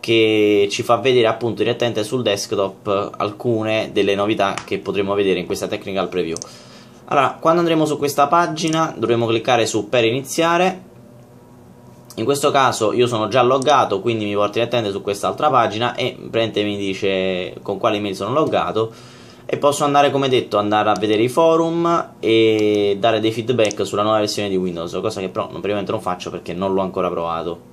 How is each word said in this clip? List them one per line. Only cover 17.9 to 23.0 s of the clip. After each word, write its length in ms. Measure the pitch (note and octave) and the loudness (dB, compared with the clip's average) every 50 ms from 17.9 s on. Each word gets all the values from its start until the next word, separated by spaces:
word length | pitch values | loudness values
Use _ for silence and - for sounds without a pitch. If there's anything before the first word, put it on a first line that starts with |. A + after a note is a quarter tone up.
| G#2+ | 0
email 180 | G#2 G#2 G2+ F#2+ | 0 -4 -6 -6
sono 200 | F#2 G2 G#2 B2+ | -6 -4 -2 0
loggato 580 | D3+ D#3+ C3 G#2+ F#2+ D#2+ F2 F2+ G#2+ A2+ A2+ - - - - - - - - - - - - - | 0 0 2 0 0 0 0 -2 -2 -2 -2 -6 -16 -20 -20 -20 -20 -20 -20 -20 -20 -8 -6 -6
e 40 | |
posso 260 | - - C#3+ C#3 - D#3 | 0 2 0 2 2 0
andare, 300 | C#3+ C#3+ C#3+ C#3+ C#3+ B2 | 2 4 4 4 4 2
come 160 | C#3 C#3 C3+ | 0 0 2
detto, 300 | B2+ A#2+ G#2+ - - G#2 | 2 0 0 0 0 0
andare 320 | G#2 G#2 G#2+ G#2+ G#2 G#2+ | 0 2 0 2 2 2
a 40 | G#2 | 0
vedere 280 | F#2+ G#2 G#2 G#2+ G#2 A#2 | 0 0 0 2 2 2
i 40 | B2 | 2
forum 840 | B2 - E3 E3 D#3+ D#3+ E3 E3 E3 E3+ E3+ E3+ E3+ E3 - - - - | 2 4 4 4 4 4 2 0 0 0 0 0 0 0 -2 -4 -12 -4
e 760 | - - A2+ A2+ A2+ A2 A2 G#2+ G#2+ G#2 G#2 G#2 G#2 G2+ G2+ G2 | 0 2 4 4 4 4 4 2 2 2 2 2 2 0 0 2